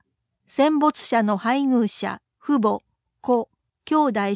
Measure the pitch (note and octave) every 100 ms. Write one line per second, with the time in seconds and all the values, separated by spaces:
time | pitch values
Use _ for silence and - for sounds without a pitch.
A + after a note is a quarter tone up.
0 | _ _ _ _ - - D4 D4+ D4+ -
1 | - A#3 G#3 G3 A3+ C4+ C#4 B3 G#3+ -
2 | G3 - _ _ - C#4+ G#3 G3+ _ _
3 | _ _ - A#3+ - _ _ _ - D#4
4 | A3+ G#3 G3